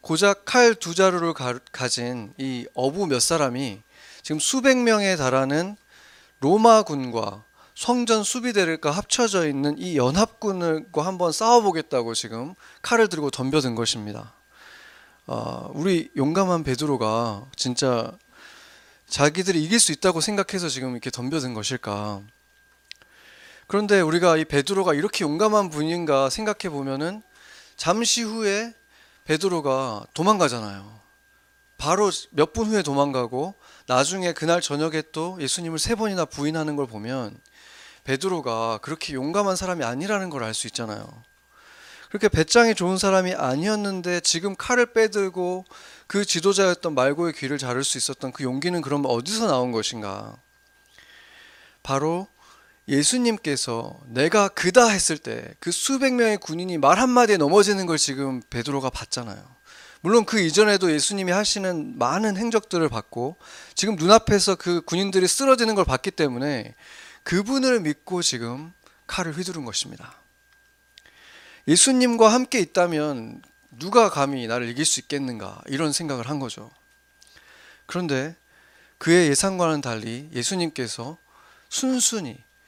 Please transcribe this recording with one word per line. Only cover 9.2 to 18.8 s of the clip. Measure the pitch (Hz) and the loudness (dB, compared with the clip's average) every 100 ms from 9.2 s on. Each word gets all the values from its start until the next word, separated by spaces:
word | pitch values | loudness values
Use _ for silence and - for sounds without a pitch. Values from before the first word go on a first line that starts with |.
| 233 196 160 | 2 2 0
있는 | 139 143 151 | 0 -2 -4
이 | 180 156 | -2 2
연합군과 | 123 160 220 _ 208 185 175 160 196 151 | 2 2 0 _ -6 -2 -2 -2 -4 -4
한번 | 165 190 175 | -4 -2 -2
싸워보겠다고 | 151 220 240 208 160 151 131 117 | 0 6 6 6 -2 -2 -2 -2
지금 | 113 113 113 135 190 - - | -6 -8 -10 -10 -14 -20 -14
칼을 | - 226 214 | 0 4 4
들고 | 170 147 | 2 -4
덤벼든 | - 131 151 131 | -2 0 0 0
것입니다. | 117 113 117 104 107 110 _ _ _ - - - - - _ - | -2 -2 -4 -8 -12 -14 _ _ _ -20 -20 -20 -20 -20 _ -10
어, | 117 113 117 - | -8 -8 -10 -10
우리 | - 175 175 - - | -4 0 0 -2 -2
용감한 | 139 175 190 175 | 0 0 0 0
베드로가 | 139 127 151 131 110 110 117 101 120 - | -2 -4 -2 -2 0 -2 -2 -6 -14 -8
진짜 | 127 120 135 120 117 - _ - - - - - | -4 0 0 0 -4 -12 _ -20 -20 -20 -20 -20